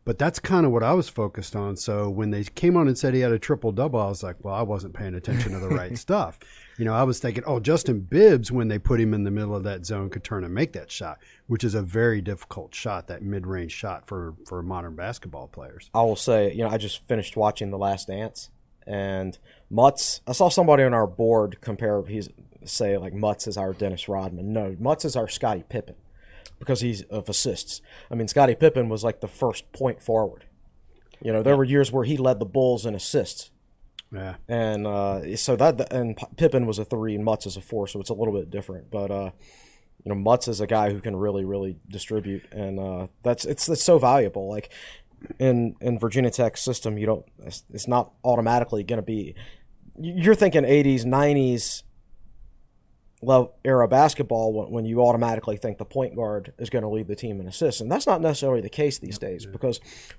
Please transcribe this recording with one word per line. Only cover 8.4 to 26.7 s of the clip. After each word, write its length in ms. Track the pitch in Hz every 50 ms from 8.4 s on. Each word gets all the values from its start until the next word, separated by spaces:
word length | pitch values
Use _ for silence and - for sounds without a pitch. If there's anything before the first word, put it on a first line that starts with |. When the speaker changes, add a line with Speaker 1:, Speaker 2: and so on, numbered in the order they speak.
| 110 -
Speaker 1:
when 180 | 123 123 113 110
they 100 | 104 101
put 220 | - - 127 113
him 140 | 113 107 107
in 100 | 104 101
the 60 | 98
middle 240 | 101 104 107 101 104
of 80 | 98 95
that 220 | 104 98 92 85
zone, 240 | 98 110 98 98 95
could 140 | - 98 -
turn 180 | - 113 98 90
and 80 | 85 90
make 180 | 110 160 165
that 180 | - 92 73 -
shot," 280 | - - 98 78 73 - _ _ _ _ _
which 180 | - 117 107 -
is 100 | 113 98
a 80 | 107
very 380 | 98 87 90 113 117 117 110 101
difficult 540 | 87 101 98 - - - - 95 80 - -
shot, 320 | - - 113 98 87 - -
that 140 | 87 -
mid-range 500 | 104 98 101 98 90 92 95 90 87 82
shot 340 | - - - 101 90 76 -
for, 280 | - 101 92 85 82 80 - -
for 160 | - 92 90
modern 320 | 85 90 92 87 87 82 78
basketball 520 | 80 90 107 117 - - 87 76 69 64 -
players. 420 | - - - 127 113 - - _ -
Speaker 3:
I 80 | 113
will 140 | 117 113 104
say, 360 | - - 131 117 107 104 98
you 120 | - 107 113
know, 60 | 110
I 60 | 107 110
just 280 | 104 98 - - -
finished 300 | - 123 110 95 - -
watching 340 | 110 107 104 - - 107 98
The 80 | 98 98
Last 300 | 98 98 98 92 - -
Dance, 420 | 95 101 110 107 - - - - _ _ _ _ _ _ _
and 520 | - 104 101 98 98 95 95 95 92 - - _ - _ _ _ _
Mutz, 480 | 101 110 127 143 - - - - - - -
I 60 | -
saw 160 | 123 - 185 175
somebody 340 | - 196 175 156 147 139
on 100 | 135 127
our 140 | 120 113 107
board 540 | 92 90 - 117 113 113 110 104 98 92 -
compare, 420 | - 117 104 - 113 107 104 101 90
he's, 240 | - 107 107 95 - - - - - _ - -
say, 320 | - - - 117 101 101 98
like, 140 | 92 95 92
Mutz 320 | 101 107 104 101 - -
is 100 | 110 98
our 160 | 101 95 95
Dennis 360 | 92 - 104 98 92 87 - -
Rodman. 440 | 98 95 95 92 87 87 92 104
No, 200 | 110 110 104 98
Mutz 320 | 95 82 113 135 156 151 -
is 100 | 156 -
our 120 | 127 110 101
Scottie 360 | - - 131 113 104 90 - -
Pippen, 260 | - 110 - - - - _ - - - - - - - - - - _
because 200 | - -